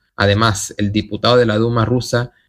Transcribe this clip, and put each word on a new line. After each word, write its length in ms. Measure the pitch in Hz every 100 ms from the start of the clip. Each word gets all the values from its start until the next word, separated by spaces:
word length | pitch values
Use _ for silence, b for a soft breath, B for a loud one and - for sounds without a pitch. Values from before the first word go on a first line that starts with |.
| _ -
Además, 600 | 101 101 113 98 - -
el 140 | 101
diputado 460 | 104 104 104 110 123
de 80 | 117
la 120 | 107
Duma 280 | 117 120 113
rusa, 460 | 123 117 120 120 b